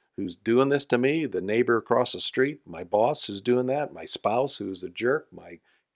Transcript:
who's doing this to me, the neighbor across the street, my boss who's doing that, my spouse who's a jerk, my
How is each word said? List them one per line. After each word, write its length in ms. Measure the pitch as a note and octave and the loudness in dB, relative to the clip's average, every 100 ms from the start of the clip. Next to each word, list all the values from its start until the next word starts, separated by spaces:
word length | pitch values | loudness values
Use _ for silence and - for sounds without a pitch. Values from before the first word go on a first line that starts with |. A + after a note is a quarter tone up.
| _ - | _ -8
who's 180 | F#2+ E2+ | -8 -4
doing 320 | A2+ A#2+ C#3 | 2 4 4
this 160 | C#3 - | 2 2
to 120 | A#2+ | 2
me, 280 | C3+ D#3+ C#3 | 4 0 -2
the 160 | F2+ | -4
neighbor 340 | F#2 A2 A#2+ A#2 | 0 2 4 2
across 360 | - A#2+ B2 | 2 2 2
the 60 | - | -2
street, 400 | - - C3+ D3+ G2 | -4 0 0 -2 -14
my 180 | E2 F2 | -14 0
boss 400 | G#2 A#2+ D3+ - | 2 2 0 -6
who's 160 | G2+ | -4
doing 240 | A2 B2 B2+ | 0 2 2
that, 260 | C#3+ D3 | -2 -4
my 120 | E2 E2 | -10 -12
spouse 520 | - - A#2 C#3 - | -4 0 0 -2 -4
who's 240 | G2 F#2 | -8 -10
a 60 | F2+ | -12
jerk, 380 | - A#2 D3+ - | -4 -2 -2 -4
my 280 | E2 - E2+ _ _ _ | -20 -20 -20 _ _ _